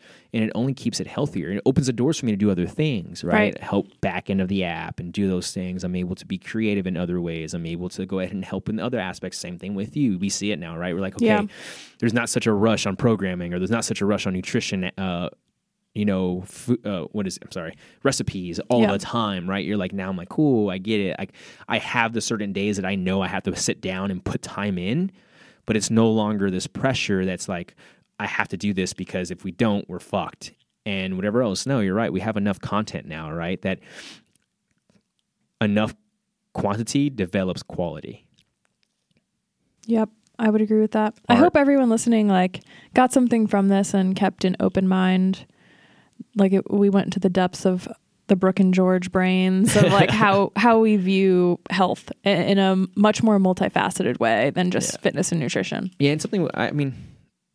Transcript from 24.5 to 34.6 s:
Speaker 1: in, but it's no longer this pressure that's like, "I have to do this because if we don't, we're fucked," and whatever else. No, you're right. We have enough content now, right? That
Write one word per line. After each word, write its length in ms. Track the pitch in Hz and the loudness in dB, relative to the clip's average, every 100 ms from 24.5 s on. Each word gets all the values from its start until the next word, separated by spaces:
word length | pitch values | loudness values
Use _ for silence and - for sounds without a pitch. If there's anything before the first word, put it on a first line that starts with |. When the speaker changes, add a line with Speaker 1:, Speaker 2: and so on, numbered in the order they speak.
| - 101 90 | -6 -4 -2
Speaker 1:
in, 340 | 87 139 190 - _ _ - _ | -2 -2 -2 -6 _ _ -20 _
but 100 | - | -2
it's 140 | 107 - | -2 2
no 200 | 113 113 | 4 4
longer 400 | 110 104 107 98 | 4 0 0 0
this 160 | 90 - | 0 -4
pressure 580 | - 135 123 - 98 | -2 -2 0 0 0
that's 240 | 95 90 - | -2 -4 -6
like, 260 | 90 90 _ - _ _ - | -8 -10 _ -20 _ _ -10
"I 60 | 101 | -6
have 200 | - 101 | -4 -4
to 100 | 95 | -4
do 160 | 104 | -2
this 180 | 95 92 | -2 -4
because 380 | - 92 95 90 | -6 -8 -6 -6
if 120 | 90 | -8
we 100 | 95 | -10
don't, 360 | 87 113 101 - | -2 0 0 -4
we're 100 | 87 | -12
fucked," 540 | - 98 82 - - - _ _ | -6 -6 -6 -10 -18 -20 _ _
and 320 | 107 98 95 92 | -8 -6 -4 -4
whatever 240 | 104 113 | -2 0
else. 220 | 120 92 | -2 -2
No, 160 | - 135 | -2 0
you're 140 | 98 | 0
right. 180 | 98 110 | 0 -2
We 80 | 92 | -2
have 160 | 101 107 | -4 -2
enough 240 | 101 95 | -2 -4
content 460 | - 101 107 85 - | -4 -4 -4 -8 -12
now, 260 | 78 80 | -12 -10
right? 300 | 82 85 92 | -8 -6 -4
That 160 | 95 92 - - - - _ _ _ _ | -4 -6 -8 -20 -20 -20 _ _ _ _